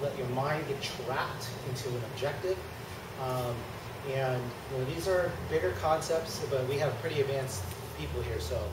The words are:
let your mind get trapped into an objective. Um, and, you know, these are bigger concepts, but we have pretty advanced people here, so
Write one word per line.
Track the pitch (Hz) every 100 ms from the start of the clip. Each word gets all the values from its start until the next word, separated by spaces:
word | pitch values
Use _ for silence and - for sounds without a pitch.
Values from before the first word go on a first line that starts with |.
let | 143 131
your | 123
mind | 127 143 151 147
get | 131
trapped | - - 123 127 123 - - - -
into | 127 127
an | 123 117
objective. | - 143 151 185 185 - - - - - -
Um, | 131 127 123 117 - - - - 139
and, | 135 131 127 120 - -
you | 131
know, | 127
these | 165 185
are | 180 170 - -
bigger | 160 185 -
concepts, | 160 160 160 165 160 - 135
but | 135 123
we | 143
have | 147 -
pretty | - 151
advanced | - 139 131 - - - - -
people | 151 123
here, | 117 -
so | - 117 104